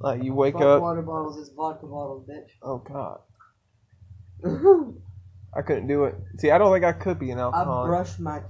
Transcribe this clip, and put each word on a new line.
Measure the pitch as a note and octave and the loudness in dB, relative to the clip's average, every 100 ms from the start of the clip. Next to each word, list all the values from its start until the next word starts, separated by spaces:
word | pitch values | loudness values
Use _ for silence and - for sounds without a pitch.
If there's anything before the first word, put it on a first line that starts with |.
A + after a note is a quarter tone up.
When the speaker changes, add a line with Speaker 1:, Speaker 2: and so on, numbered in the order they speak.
Speaker 1:
Like, | C3+ B2 | -4 -4
you | C3 | -2
wake | C3+ C#3 | 2 2
Speaker 2:
Fuck | - | 4
Speaker 1:
up. | C#3 C#3+ | 6 6
Speaker 2:
water | E3+ E3 | 4 -4
bottles, | D#3+ D#3+ D3+ D3 | -4 -6 -8 -10
it's | C#3 | -16
vodka | C#3 D#3+ D#3+ D#3 | -8 -8 -8 -12
bottles, | D3 C#3 C3+ - | -10 -10 -12 -14
bitch. | - - _ | -18 -20 _
Speaker 1:
Oh, | C3 B2+ | -10 -10
God. | C#3 C#3+ G2+ - _ _ _ _ _ _ _ _ - - - - | -10 -10 -10 -12 _ _ _ _ _ _ _ _ -20 -20 -20 -10
Speaker 2:
<laughs> | - C4 F#4 F4 B3 F3+ - - - - - | -6 2 6 6 4 -12 -18 -20 -20 -20 -12
Speaker 1:
I | - | -8
couldn't | C#3 B2+ B2+ | -2 -2 0
do | D3 | 0
it. | C#3 - - - | 0 -2 -14 -2
See, | D3+ | 4
I | E3+ | 6
don't | G#3 | 6
think | F#3 | 6
I | E3+ | 2
could | E3 F#3+ E3 | 0 -4 -4
be | B2+ | -4
an | B2 | -4
Speaker 2:
I | |
Speaker 1:
alcoholic. | B2 C#3 C#3 B2+ B2+ | -2 -2 -2 -2 0
Speaker 2:
brush | F3 F3+ - | -2 -4 -8
my | D#3+ D3 | -8 -8